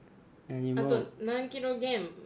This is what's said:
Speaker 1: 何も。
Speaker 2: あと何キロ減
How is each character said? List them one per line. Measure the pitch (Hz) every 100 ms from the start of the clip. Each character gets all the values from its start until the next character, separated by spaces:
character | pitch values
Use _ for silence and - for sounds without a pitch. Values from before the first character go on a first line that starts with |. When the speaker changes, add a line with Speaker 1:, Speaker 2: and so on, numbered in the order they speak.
| - - - - -
Speaker 1:
何 | 131 127
も。 | 127
Speaker 2:
あ |
と | 135 - - -
何 | 220 247 262
キ | 269
ロ | 254 247
減 | 254 233 165 185